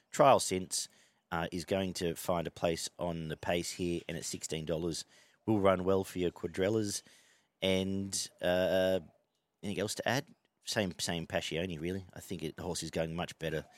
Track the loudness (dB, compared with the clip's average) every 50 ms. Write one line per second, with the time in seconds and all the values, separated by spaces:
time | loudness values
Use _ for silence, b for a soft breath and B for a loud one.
0 | B B 4 6 8 8 8 8 6 2 -2 -2 -2 -4 -6 -6 -6 -8 b b
1 | b b b b b -6 -4 -2 -2 -2 -4 -4 -2 0 0 0 0 0 -2 -2
2 | -2 -2 -2 -2 -2 0 0 0 0 -4 -4 0 0 0 2 0 -4 -8 _ -4
3 | -4 -4 -4 -4 -4 -6 -6 -6 -2 0 0 0 0 -2 -4 -4 -2 -2 -2 -2
4 | -4 -6 -8 -8 -6 -8 -8 -8 -8 -6 -6 -6 -2 -2 -2 -2 -2 -2 -4 -4
5 | -8 b b b b b b b 0 0 2 4 6 6 4 4 4 4 4 2
6 | 2 -2 -2 0 0 0 -2 -2 -8 -6 0 2 2 2 2 2 0 0 -4 -6
7 | b b b b b b b b b b b -2 2 2 4 4 2 0 -2 -4
8 | -4 -4 -4 -6 -6 -8 _ -2 2 2 4 4 4 4 4 4 4 4 2 0
9 | -2 -6 _ _ _ _ _ _ _ _ _ -10 -8 -6 -4 -2 -2 -4 -4 -2
10 | -2 0 0 -2 -2 -6 -16 _ _ _ _ _ -8 -2 0 0 0 0 -2 -4
11 | -4 -2 -2 -2 -2 -2 -2 -2 -2 -2 -2 -2 -2 -2 -4 -4 -4 -4 -4 -6
12 | -8 -12 -16 -16 -12 -10 -8 -6 -6 -8 -8 -6 -6 -4 -4 -4 -4 -4 -2 -2
13 | -2 -2 -2 -4 -6 -6 -8 -6 -6 -4 -4 -4 -6 -8 b